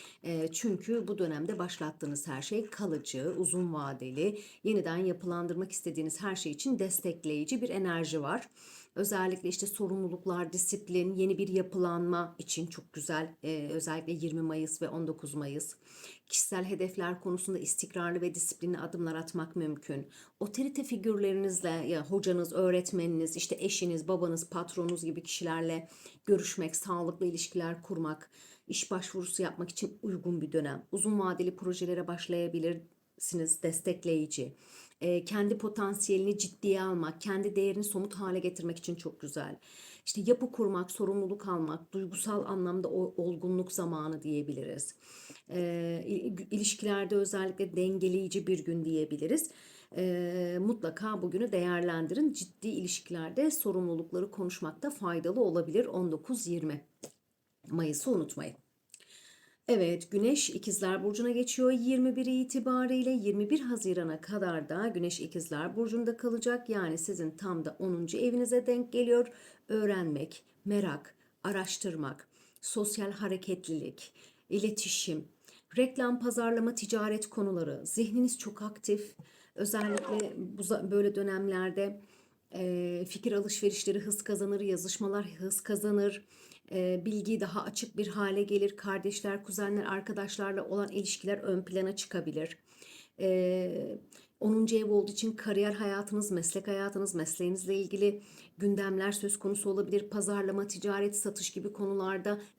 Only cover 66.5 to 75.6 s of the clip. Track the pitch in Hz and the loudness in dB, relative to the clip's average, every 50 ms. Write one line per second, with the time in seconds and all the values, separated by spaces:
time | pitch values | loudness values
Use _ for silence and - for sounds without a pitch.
66.5 | 240 240 240 - 220 202 185 160 160 170 - - 196 180 165 156 156 - 202 190 | 0 0 0 -2 -2 0 0 0 -2 -2 -2 -4 -2 -2 -2 -4 -4 -4 -4 -2
67.5 | 180 165 156 156 - - 190 190 180 170 170 165 - - 247 247 233 247 247 226 | -2 -2 -2 -4 -4 -2 -2 0 0 0 0 -2 0 2 2 2 4 2 2 4
68.5 | 247 247 247 247 240 247 247 240 - 240 247 233 240 240 240 240 - - - - | 4 4 4 4 2 2 2 0 2 2 6 6 6 6 6 4 0 -18 -20 -20
69.5 | - - _ - 220 220 214 208 196 185 175 160 147 139 156 160 - - _ _ | -20 -20 _ -2 0 2 2 2 2 2 2 0 0 -2 -4 -6 -8 -16 _ _
70.5 | _ _ - 196 202 202 190 170 143 151 - - - _ _ _ _ _ - 190 | _ _ -4 0 2 2 2 2 -2 -4 -8 -12 -20 _ _ _ _ _ -4 -2
71.5 | 196 190 190 185 - - - 190 165 160 147 131 - - - _ _ _ - _ | -2 -2 -2 -2 -4 -4 -4 -4 -2 -2 -4 -4 -6 -8 -14 _ _ _ -20 _
72.5 | _ - - - - 220 208 202 208 220 202 196 202 196 208 190 190 185 185 190 | _ -12 -8 -4 -2 0 0 0 0 -2 -2 -2 -2 -2 -2 -2 -2 -2 -2 -2
73.5 | 185 180 - - 160 151 - - - - - - _ - - - _ _ _ - | -4 -4 -2 -4 -4 -4 -4 -6 -10 -12 -18 -20 _ -20 -20 -20 _ _ _ -2
74.5 | - 202 202 214 214 - - 185 - - - 190 156 156 - - _ _ _ - | 0 2 2 2 0 0 -2 -2 -2 -2 0 -2 -2 -4 -4 -8 _ _ _ -20
75.5 | - - | -20 -20